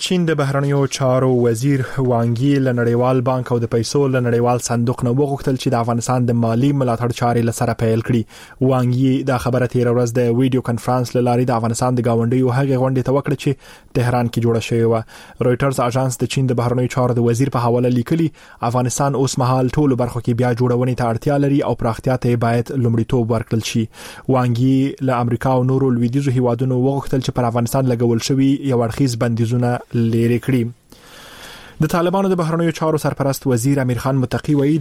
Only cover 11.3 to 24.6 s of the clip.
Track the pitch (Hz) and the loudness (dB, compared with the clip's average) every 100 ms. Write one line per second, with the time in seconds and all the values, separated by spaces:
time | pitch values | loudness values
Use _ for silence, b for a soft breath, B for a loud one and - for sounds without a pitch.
11.3 | 120 127 117 113 113 127 123 120 117 117 | 2 0 0 -2 0 0 0 0 0 2
12.3 | 127 131 120 139 127 131 127 123 135 139 | 2 2 0 0 2 0 0 0 0 0
13.3 | 139 - 135 B B B - 123 123 120 | -4 -2 -4 B B B -2 0 0 0
14.3 | 123 117 117 - 117 113 113 110 B B | 0 0 0 0 0 2 0 -4 B B
15.3 | B 120 123 139 131 120 120 131 120 123 | B 0 0 0 0 -2 0 -2 -2 -4
16.3 | - 131 120 120 120 123 - 123 120 117 | -2 0 0 0 0 -2 0 0 2 2
17.3 | 113 135 127 117 120 127 123 120 165 160 | 2 0 0 0 2 2 0 0 0 0
18.3 | B B B 117 123 127 - 143 139 135 | B B B -2 0 -2 -2 -2 0 -2
19.3 | - 123 127 127 151 147 127 120 120 - | 0 0 2 0 2 2 2 -2 -4 -4
20.3 | 117 123 117 123 123 127 123 123 113 - | 0 0 2 0 0 0 -2 -2 -2 -2
21.3 | 143 143 139 - 120 120 110 - 127 123 | 0 2 0 0 -2 -2 -2 -2 0 0
22.3 | 120 117 117 117 - 117 113 113 131 110 | 0 0 0 -2 -2 0 0 0 0 0
23.3 | 113 - 117 - 120 110 B B B - | -2 -2 -4 -2 -2 -4 B B B -2
24.3 | 131 123 117 | 0 2 2